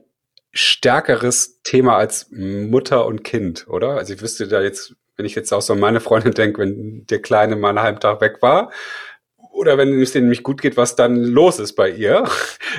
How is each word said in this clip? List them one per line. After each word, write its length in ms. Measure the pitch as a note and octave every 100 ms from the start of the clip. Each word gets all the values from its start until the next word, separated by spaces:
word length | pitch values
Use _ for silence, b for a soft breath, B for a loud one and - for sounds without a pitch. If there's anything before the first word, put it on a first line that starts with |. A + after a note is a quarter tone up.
| _ _ _ _ _
stärkeres 1080 | - - - B2+ C3 - A#2 B2 B2 - _
Thema 340 | - C3 B2+ G#2
als 300 | A2 - -
Mutter 720 | A2 F#2+ G2+ G#2+ B2 C3 B2+ A2+
und 180 | G#2+
Kind, 440 | - A#2 F#2+ D#2+ -
oder? 240 | A2 A#2+
Also 220 | C#3 F#2
ich 80 | G2
wüsste 260 | A2 - G2+
da 140 | G#2
jetzt, 340 | G2 G2 - _ _ -
wenn 100 | G2+
ich 100 | -
jetzt 180 | -
auch 80 | G2+
so 120 | -
an 60 | G2+
meine 200 | G2+ A#2
Freundin 340 | - A2 A#2+
denke, 280 | A2 G#2+ G#2
wenn 440 | G2+ G#2 G#2+ A2 -
der 140 | G#2+
Kleine 340 | - A2 A2 G#2+
mal 140 | G2+
einen 120 | G#2
halben 180 | A2 G#2
Tag 220 | G#2+ G#2+
weg 200 | G#2+ -
war 300 | B2 D#3+ A#3+ B B B B B _ _ _
oder 260 | - D#3+ C#3
wenn 240 | C#3 C3+
es 100 | C3
denen 180 | D3 B2
nicht 140 | A#2+
gut 180 | - C#3
geht, 160 | C#3 B2
was 180 | A#2+ -
dann 200 | A#2+ A#2+
los 440 | A#2+ B2 F3 E3
ist 160 | G#2 -
bei 140 | G2
ihr. 380 | G2+ G#2 F3 A#3+ B B B B